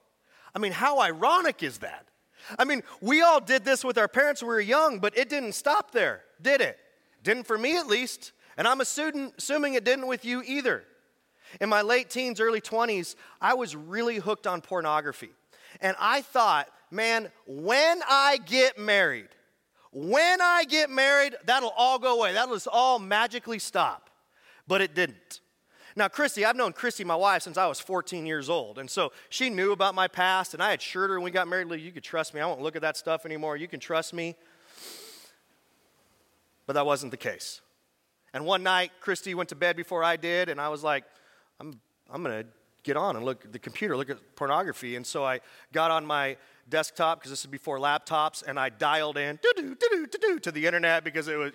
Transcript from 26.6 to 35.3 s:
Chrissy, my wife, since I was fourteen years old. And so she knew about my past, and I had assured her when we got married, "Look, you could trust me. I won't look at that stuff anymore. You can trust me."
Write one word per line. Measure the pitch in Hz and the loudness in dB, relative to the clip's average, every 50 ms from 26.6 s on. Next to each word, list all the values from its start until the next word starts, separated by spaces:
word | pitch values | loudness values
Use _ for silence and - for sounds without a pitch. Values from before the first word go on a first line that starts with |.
| 240 185 | 0 -2
Chrissy, | 165 - - 240 - - | -2 -4 -4 -4 -4 -4
my | 190 175 165 | -2 -2 0
wife, | 165 190 202 190 165 | 2 4 4 4 2
since | - 185 156 185 | 0 -4 -2 0
I | 190 | 0
was | 165 135 - | 0 0 -4
fourteen | - - 190 180 - - 180 175 156 | -4 -2 -2 -2 -2 -4 -8 -8 -6
years | 160 156 151 135 127 | -4 -6 -4 -2 -2
old. | 131 151 120 104 107 131 | -2 -2 -2 -4 -10 -14
And | 135 127 | -12 -6
so | - 196 170 139 - - - - | -2 -2 -2 -2 -4 -10 -16 -10
she | - - 254 254 | -4 -2 -2 -2
knew | 208 185 190 202 | 0 0 0 2
about | 202 180 190 196 185 | 2 2 2 0 2
my | 190 185 | 2 0
past, | 180 - 185 180 185 190 185 180 - - | 0 0 0 2 2 2 0 0 -2 0
and | 151 | 0
I | 185 214 | 2 2
had | 190 - | 0 -2
assured | - - - 185 196 196 | -4 -6 -4 -2 -2 0
her | 190 | 0
when | 180 180 | -2 -4
we | 180 | -2
got | 175 185 180 170 | -2 -2 -2 0
married, | 180 185 180 | -2 -4 -4
"Look, | 170 170 156 | -4 -8 -10
you | 156 180 | -12 -14
could | 175 143 - | -16 -16 -12
trust | - - 160 156 - | -8 -6 -6 -6 -6
me. | - 147 | -6 -4
I | 151 | -4
won't | 180 156 127 | -4 -4 -4
look | 139 160 156 | -6 -6 -6
at | 156 | -4
that | 151 156 151 | -4 -4 -4
stuff | - - 165 160 156 160 | -4 -4 -4 -4 -4 -4
anymore. | 160 156 151 156 156 147 | -8 -10 -8 -6 -6 -6
You | 147 165 | -6 -8
can | 170 156 135 | -10 -12 -12
trust | - - 165 160 160 - 175 | -8 -4 -4 -2 -4 -4 -6
me." | 170 165 170 165 _ _ _ _ _ _ _ - - - - - - - - - - - - | -8 -8 -8 -8 _ _ _ _ _ _ _ -20 -20 -20 -18 -18 -18 -20 -20 -20 -20 -20 -20